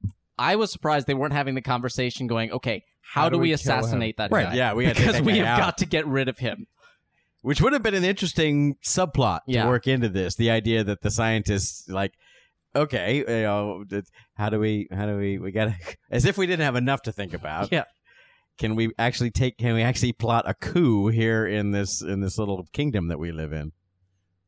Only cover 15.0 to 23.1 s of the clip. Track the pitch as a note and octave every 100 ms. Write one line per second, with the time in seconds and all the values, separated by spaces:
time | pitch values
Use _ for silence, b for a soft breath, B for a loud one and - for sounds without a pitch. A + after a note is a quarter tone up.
15 | G#2 G2+ G2+ G2 F#2 G2 G#2+ F#2 - -
16 | _ A#2+ B2 G3 F3+ F3 D3 B2 B2 C#3
17 | - - F#2+ E2+ D2+ D#2+ G2+ D#3+ - _
18 | b b b b b - A2 A2 A2+ -
19 | A#2+ - A#2+ - B2+ - A#2+ A2+ A#2 C3
20 | B2 - A2+ A#2 - - - F3 D3+ G#2
21 | G2+ A2 A2+ A2+ G#2 G#2 G2+ G2+ G2 -
22 | E2 G2 G2 - G#2 F#2+ F2 - D3 G#2
23 | E2+